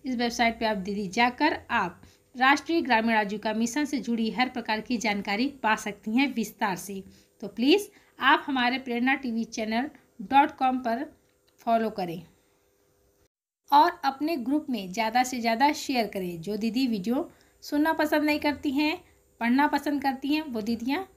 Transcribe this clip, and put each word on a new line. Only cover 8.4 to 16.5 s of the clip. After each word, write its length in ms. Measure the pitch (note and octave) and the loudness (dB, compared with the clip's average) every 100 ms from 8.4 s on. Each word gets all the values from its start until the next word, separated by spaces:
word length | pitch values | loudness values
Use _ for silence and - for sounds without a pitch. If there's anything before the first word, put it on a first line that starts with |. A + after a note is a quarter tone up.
| - | 2
हमारे 320 | C4 B3 B3+ | 0 0 -2
प्रेरणा 340 | C4 A#3+ B3+ C#4 | -4 -2 0 0
टीवी 280 | C4 A3+ A3 | -2 -4 -6
चैनल 440 | - A3 A3+ D4 - _ - | -6 -2 -2 -4 -10 _ -16
डॉट 280 | F#3+ C4+ C#4+ | 2 4 4
कॉम 260 | - C4 B3+ | 2 -2 0
पर 260 | B3 A#3 D4+ _ _ _ _ _ | -2 -4 -6 _ _ _ _ _
फॉलो 280 | - A3+ A3 | 0 0 0
करें 300 | G#3 F3 E3+ - _ _ _ _ _ _ _ _ _ _ _ _ _ _ | -4 -6 -8 -12 _ _ _ _ _ _ _ _ _ _ _ _ _ _
और 280 | C#4+ E4+ F4 C4+ | 6 6 4 -4
अपने 300 | C4+ D4+ E4 | -2 -4 -2
ग्रुप 280 | A3+ D4+ D4+ | 0 -2 0
में 220 | A#3 F#3+ | -4 -4
ज़्यादा 320 | F#3+ A3 A#3+ | -2 0 2
से 160 | B3+ B3+ | 0 0
ज़्यादा 320 | A3+ A3 C#4+ | 0 4 2
शेयर 340 | D4 - B3+ G#3 | 2 -2 -2 -2
करें। 340 | G3 F3+ E3+ | -4 -6 -6
जो 160 | E3+ | -6